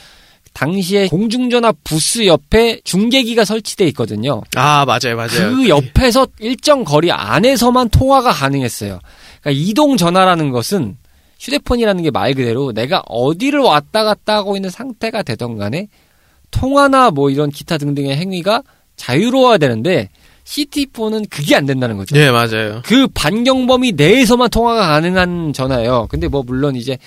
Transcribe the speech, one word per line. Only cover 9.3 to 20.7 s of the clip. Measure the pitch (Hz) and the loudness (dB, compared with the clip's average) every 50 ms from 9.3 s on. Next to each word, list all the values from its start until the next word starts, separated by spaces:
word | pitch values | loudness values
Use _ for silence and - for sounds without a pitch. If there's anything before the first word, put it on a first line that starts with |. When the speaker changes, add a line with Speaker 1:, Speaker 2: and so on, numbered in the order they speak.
| - _ | -20 _
Speaker 1:
그러니까 | _ 151 143 135 160 196 | _ -2 -2 -2 -2 -2
이동 | 220 254 302 285 269 | 2 2 2 2 2
전화라는 | 190 170 170 175 190 185 185 180 165 156 139 | 2 2 2 4 4 4 4 4 2 0 -2
것은 | 123 120 117 - 208 196 135 101 - - _ _ _ _ _ _ _ _ | -2 -2 -2 -2 -2 -2 -2 -4 -6 -12 _ _ _ _ _ _ _ _
휴대폰이라는 | - - 269 285 - - 247 240 233 214 196 180 165 | -10 -6 -6 -6 -2 -2 -2 0 0 0 0 0 -2
게 | 151 | -2
말 | 117 98 98 123 143 | -2 0 -2 -2 0
그대로 | 135 127 117 113 127 143 135 107 | 0 -2 -2 -2 -2 -2 -4 -4
내가 | 107 117 135 190 - - - | -4 -4 -2 -2 -4 -4 -4
어디를 | - 117 123 139 165 175 240 285 294 285 | -4 -2 0 0 0 0 -2 0 0 2
왔다 | 262 202 151 147 143 - - 220 220 | 2 4 2 2 0 -2 -2 -2 0
갔다 | 214 202 - _ - 214 214 | 0 -2 -2 _ -2 -2 -2
하고 | 190 202 196 196 | -2 -2 -4 -4
있는 | 190 185 | -6 -8
상태가 | 180 - 247 269 220 - - 226 - 214 | -10 -10 -12 -14 -10 -8 -8 -6 -6 -6
되던 | 160 - 113 101 127 117 117 107 | -6 -6 -6 -6 -8 -8 -8 -6
간에 | 101 104 123 170 208 - _ _ _ _ _ _ _ _ _ _ _ _ | -6 -6 -6 -6 -8 -10 _ _ _ _ _ _ _ _ _ _ _ _
통화나 | - - - 262 277 285 285 277 269 262 254 226 | -6 -4 -4 0 2 2 4 4 4 4 4 4
뭐 | 170 139 143 143 | 2 2 0 0
이런 | 135 143 151 147 | 0 0 -2 -2
기타 | 143 - - - 175 151 | -4 -8 -6 -6 -4 -4
등등의 | 143 143 143 143 139 139 139 147 | -2 -4 -4 -4 -4 -4 -4 -4
행위가 | 185 196 185 180 160 196 220 262 277 - _ _ _ _ _ - | -4 -4 -6 -4 -2 -2 -2 -2 -4 -8 _ _ _ _ _ -14
자유로워야 | - - 123 151 214 247 254 269 254 247 226 180 | -6 -2 0 0 0 2 2 4 4 4 4 4
되는데 | 147 131 117 110 117 175 185 139 101 - - _ _ _ _ _ _ | 4 2 0 0 -2 0 0 0 -2 -4 -10 _ _ _ _ _ _
시티폰은 | - - 285 302 285 | -12 -8 -8 -8 -6